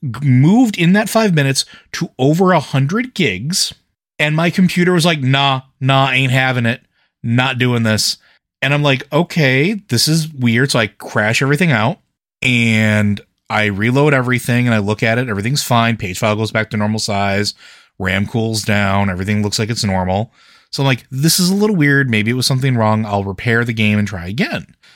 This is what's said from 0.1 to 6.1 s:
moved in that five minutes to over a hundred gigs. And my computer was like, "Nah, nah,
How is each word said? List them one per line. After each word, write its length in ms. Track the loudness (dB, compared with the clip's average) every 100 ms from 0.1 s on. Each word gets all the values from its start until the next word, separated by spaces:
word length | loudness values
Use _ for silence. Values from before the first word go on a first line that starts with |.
| -2 2
moved 480 | 4 6 6 4 2
in 180 | 2
that 140 | 2 2
five 260 | 0 2
minutes 300 | 2 2 -2 -6 -12 _
to 180 | -8 -8 0
over 340 | 2 2 2
a 80 | 2
hundred 540 | 0 -2 0 -2 -4
gigs. 580 | -2 -2 -2 -4 -4 -4 -8 _ _ _ -4
And 160 | -2
my 160 | 0 0
computer 440 | 2 2 2 2
was 100 | 2 2
like, 140 | 0
"Nah, 420 | 0 2 2 -2 -6 -6
nah, 320 | 0 2 2